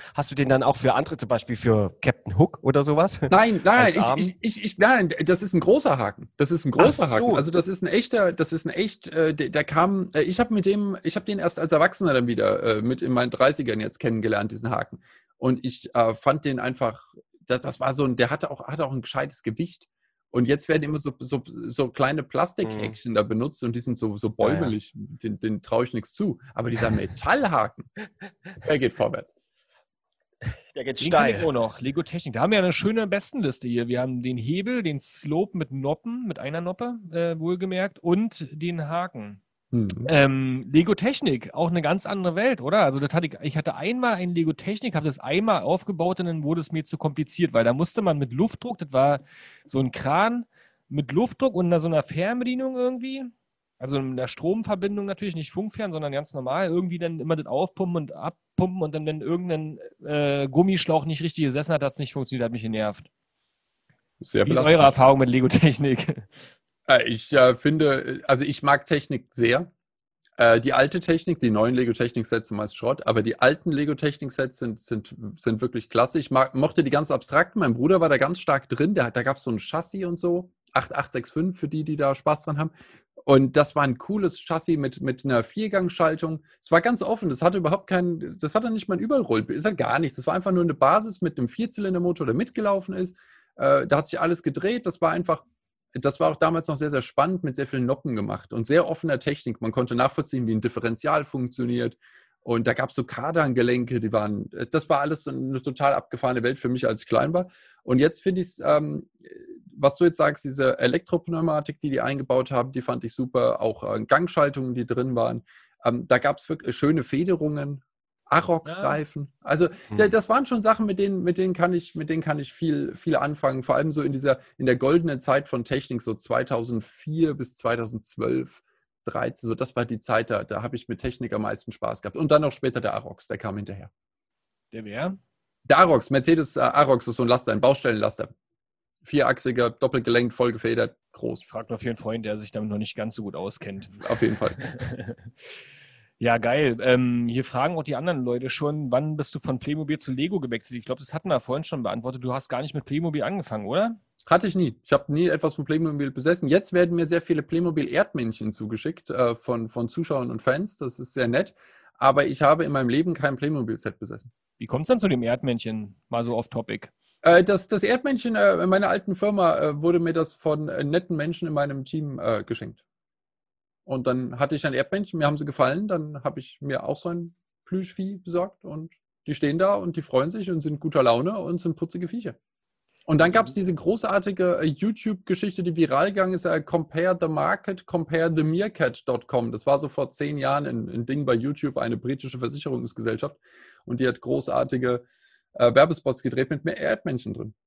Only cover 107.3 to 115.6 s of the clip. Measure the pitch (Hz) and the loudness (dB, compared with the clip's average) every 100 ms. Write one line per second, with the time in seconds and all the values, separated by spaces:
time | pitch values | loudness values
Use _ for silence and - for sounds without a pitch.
107.3 | 175 180 _ _ _ - 127 151 - 196 | 0 -4 _ _ _ 0 4 4 2 -2
108.3 | 185 175 - - 151 151 151 - _ - | -2 -2 -4 2 2 2 -6 -10 _ -20
109.3 | - - - - - 139 - 175 165 151 | -20 -20 -20 -20 0 2 4 2 4 0
110.3 | 147 143 135 131 - 127 165 - 170 - | 0 -6 0 0 2 2 0 0 -4 -2
111.3 | 165 160 151 147 143 147 131 117 139 131 | -2 0 -2 -4 -6 -4 -2 -2 -2 0
112.3 | 127 127 131 127 131 123 123 117 - 127 | 0 0 -2 -2 -4 -4 -4 -6 -6 -2
113.3 | 127 120 - 110 110 104 107 110 143 175 | 2 2 2 -2 -2 -4 -4 2 2 4
114.3 | - 143 139 127 123 120 123 131 120 117 | 2 2 0 -4 -4 -4 -2 -2 0 0
115.3 | 120 - _ | -2 -10 _